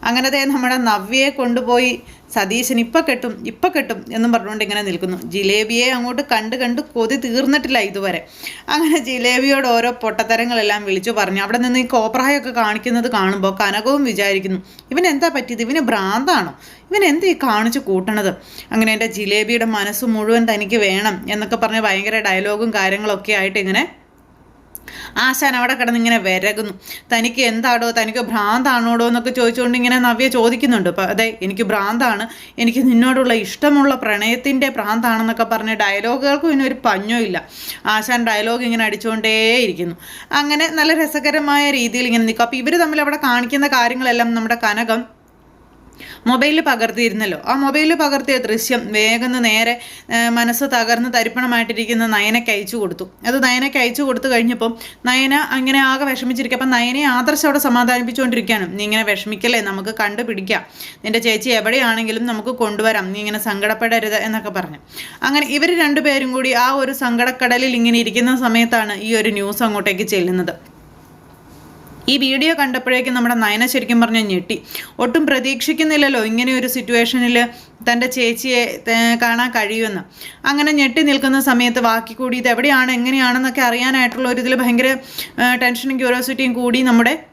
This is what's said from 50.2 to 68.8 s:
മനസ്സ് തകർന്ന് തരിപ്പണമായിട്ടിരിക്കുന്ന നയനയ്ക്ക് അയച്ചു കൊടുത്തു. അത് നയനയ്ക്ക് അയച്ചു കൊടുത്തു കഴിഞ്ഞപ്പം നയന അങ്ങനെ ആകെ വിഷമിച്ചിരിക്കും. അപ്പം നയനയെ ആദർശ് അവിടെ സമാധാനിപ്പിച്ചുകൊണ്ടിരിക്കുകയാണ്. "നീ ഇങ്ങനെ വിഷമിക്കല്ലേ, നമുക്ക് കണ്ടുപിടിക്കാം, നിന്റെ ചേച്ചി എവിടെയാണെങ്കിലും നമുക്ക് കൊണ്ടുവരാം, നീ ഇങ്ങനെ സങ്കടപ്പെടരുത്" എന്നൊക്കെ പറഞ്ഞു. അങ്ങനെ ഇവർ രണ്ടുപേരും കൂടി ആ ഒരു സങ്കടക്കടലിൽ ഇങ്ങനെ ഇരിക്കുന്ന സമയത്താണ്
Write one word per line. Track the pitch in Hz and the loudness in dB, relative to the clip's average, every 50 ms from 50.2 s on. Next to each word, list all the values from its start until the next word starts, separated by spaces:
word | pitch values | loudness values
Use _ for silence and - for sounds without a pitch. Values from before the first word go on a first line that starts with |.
| 233 233 | 0 2
മനസ്സ് | 233 233 233 233 233 233 277 | 2 2 0 0 0 -2 -2
തകർന്ന് | 277 262 240 226 220 233 226 240 254 240 | 0 0 0 2 2 0 0 0 -2 0
തരിപ്പണമായിട്ടിരിക്കുന്ന | 240 226 226 233 254 247 247 240 233 226 - 226 208 226 208 240 226 226 226 | 0 -2 0 -2 -4 -2 0 0 0 0 -2 -2 -4 -2 -2 0 0 0 0
നയനയ്ക്ക് | 220 202 202 214 226 240 233 233 | 0 0 0 2 0 0 0 0
അയച്ചു | 214 202 202 190 - 240 | -2 -2 -2 -6 -4 -4
കൊടുത്തു. | 208 185 175 - 185 185 - _ - | -4 -4 -4 -6 -10 -12 -14 _ -4
അത് | 233 254 269 262 | -2 0 2 2
നയനയ്ക്ക് | 254 247 254 262 277 269 277 | 2 2 2 0 -2 0 0
അയച്ചു | 247 254 240 254 294 | 0 0 0 -2 -2
കൊടുത്തു | 269 254 233 - 269 | -2 -2 -2 0 0
കഴിഞ്ഞപ്പം | 254 233 233 233 247 233 233 226 226 - - - - - _ | 0 2 2 0 0 0 -4 -4 -4 -6 -14 -20 -20 -6 _
നയന | 247 254 262 269 269 277 294 285 - | 0 0 2 2 2 2 0 0 0
അങ്ങനെ | 254 262 262 262 269 277 | -2 -2 0 2 2 4
ആകെ | 269 262 262 269 285 | 4 4 2 0 -2
വിഷമിച്ചിരിക്കും. | 277 262 269 254 247 254 233 269 226 254 247 | -2 -4 -4 -2 -4 -2 -2 -2 -2 -2 -2
അപ്പം | 262 262 | 0 0
നയനയെ | 254 240 233 240 247 277 294 | 2 2 0 0 0 0 0
ആദർശ് | 277 247 247 254 262 302 294 - | 2 2 2 2 0 0 2 2
അവിടെ | 302 285 285 | 2 2 2
സമാധാനിപ്പിച്ചുകൊണ്ടിരിക്കുകയാണ്. | 294 277 240 240 247 233 247 247 247 233 240 277 262 247 233 247 202 190 226 208 190 175 | 2 2 2 2 4 2 2 0 0 -4 -2 -2 0 0 0 -2 0 0 -2 -2 -2 -4
"നീ | 180 202 208 | -6 -6 -4
ഇങ്ങനെ | 208 214 220 220 | -2 0 0 0
വിഷമിക്കല്ലേ, | 208 208 190 - 214 214 196 196 233 247 226 | 0 -2 -2 -4 -8 -8 -4 -2 0 0 0
നമുക്ക് | 214 196 196 196 190 208 220 - | -2 -2 -6 -6 -6 -8 -4 -4
കണ്ടുപിടിക്കാം, | 220 202 202 214 247 226 220 196 190 190 220 - - - - - - - - - | -4 -4 -2 -6 -6 -6 -6 -6 -4 -2 -4 -4 -4 -8 -18 -20 -18 -18 -18 -12
നിന്റെ | - 214 220 233 | -8 -4 -4 0
ചേച്ചി | 233 226 220 220 220 254 | 0 0 0 0 0 0
എവിടെയാണെങ്കിലും | 240 220 196 220 233 269 262 233 226 220 226 220 220 226 233 | 0 0 0 0 0 2 2 2 0 0 -2 -4 -4 -4 -4
നമുക്ക് | 247 233 214 202 240 | -4 -4 -4 -4 -6
കൊണ്ടുവരാം, | 254 240 233 208 208 208 214 220 220 214 190 185 | -4 -2 -2 -2 -2 0 0 0 0 0 -2 -4
നീ | 196 208 | -6 -6
ഇങ്ങനെ | 208 208 208 214 | -4 -4 -4 -4
സങ്കടപ്പെടരുത്" | 208 226 202 196 196 214 220 214 233 226 226 226 220 220 214 | -4 -4 -4 -2 0 -2 0 0 0 0 0 0 0 0 -2
എന്നൊക്കെ | 208 196 220 220 220 202 208 | -2 -2 -2 -4 -4 -4 -4
പറഞ്ഞു. | 185 190 180 165 151 143 - _ - - - - - - - | -6 -6 -6 -6 -10 -16 -18 _ -18 -16 -16 -16 -10 -4 -2
അങ്ങനെ | 262 277 294 294 277 | 0 2 2 0 2
ഇവർ | 262 294 294 339 359 339 | 0 0 2 2 2 2
രണ്ടുപേരും | 320 294 285 302 277 294 277 269 277 254 | 2 2 2 2 2 2 2 2 0 0
കൂടി | 254 262 262 262 254 | -2 -2 0 2 2
ആ | 262 247 254 | 2 2 2
ഒരു | 269 277 262 254 277 | 2 0 0 -2 -2
സങ്കടക്കടലിൽ | 269 269 247 233 233 247 254 254 254 254 247 247 247 262 262 247 | -2 -2 0 2 2 0 0 0 0 0 0 2 2 2 0 2
ഇങ്ങനെ | 240 233 233 233 233 | 2 4 4 4 4
ഇരിക്കുന്ന | 233 220 196 233 233 254 262 254 | 2 2 0 0 2 2 2 2
സമയത്താണ് | 262 240 226 233 233 233 247 226 | 2 2 4 4 4 4 2 0